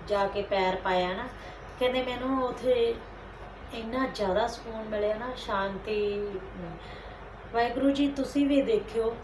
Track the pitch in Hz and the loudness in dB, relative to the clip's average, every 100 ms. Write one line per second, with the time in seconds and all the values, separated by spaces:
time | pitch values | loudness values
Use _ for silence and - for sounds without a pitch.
0 | - 202 196 202 190 196 185 185 190 180 | -2 2 2 0 0 2 2 2 2 2
1 | 180 185 254 - - - - - 254 254 | 2 0 -6 -8 -12 -12 -12 0 2 2
2 | 247 247 254 269 254 - 254 240 233 233 | 0 -2 0 0 0 0 2 4 4 0
3 | - - - - - - - 233 226 254 | -6 -12 -14 -14 -14 -14 -10 -8 -4 0
4 | 262 - 196 185 233 - 233 220 214 214 | 0 0 2 2 2 -2 -8 -8 -4 -2
5 | 208 214 247 247 - 202 196 196 214 208 | 0 0 -4 -6 -2 0 0 -2 -2 0
6 | 208 202 208 190 - 185 170 160 - - | 0 0 -4 -6 -8 -8 -8 -10 -10 -12
7 | - - - - - 226 240 240 269 277 | -12 -12 -12 -12 -4 2 2 4 4 6
8 | 285 277 262 285 285 277 - 214 - 233 | 4 2 0 4 6 6 6 4 2 0
9 | 226 233 | 0 -2